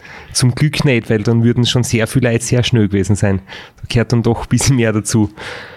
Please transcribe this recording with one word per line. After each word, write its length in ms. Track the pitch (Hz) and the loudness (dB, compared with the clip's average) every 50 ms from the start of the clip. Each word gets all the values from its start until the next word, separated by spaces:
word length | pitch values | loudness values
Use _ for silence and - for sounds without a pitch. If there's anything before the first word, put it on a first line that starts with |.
| - - - - - - | -18 -20 -20 -20 -18 -10
zum 240 | - - 127 123 120 | -4 0 0 0 2
Glück 300 | - 151 151 - - - | 2 0 -2 0 0 0
nicht, 240 | 147 127 113 113 - | 2 2 0 0 0
weil 140 | 117 107 104 | -2 0 2
dann 200 | 117 117 117 117 | 2 2 2 4
würden 220 | 117 117 123 120 | 2 2 2 0
schon 180 | 117 - 127 113 | 0 0 0 0
sehr 240 | - - 113 110 - | 0 0 0 0 0
viele 240 | - 135 123 120 | 0 0 0 2
Leute 140 | 117 113 - | 0 0 -2
sehr 180 | - - 123 110 | 0 0 0 0
schnell 240 | - - 117 104 95 | 2 2 2 2 2
gewesen 300 | 98 101 92 - 104 - | 2 0 0 0 0 0
sein. 240 | - 101 98 92 - - - - - - _ | 2 0 0 -2 -4 -8 -18 -20 -20 -20 _
Da 80 | - - - | -18 -12 -4
gehört 240 | - 117 110 - 127 | -2 -2 0 0 0
dann 100 | 117 107 | 0 2
doch 200 | 120 113 - - | 0 0 -2 -2
ein 60 | - | -2
bisschen 280 | 127 120 - - 139 123 | -2 0 2 2 2 2
mehr 160 | 113 110 104 | 2 0 0
dazu. 360 | 107 104 - - 113 104 101 - - - - - - - - - | -2 -2 0 0 0 0 0 -2 -10 -16 -14 -14 -16 -16 -18 -20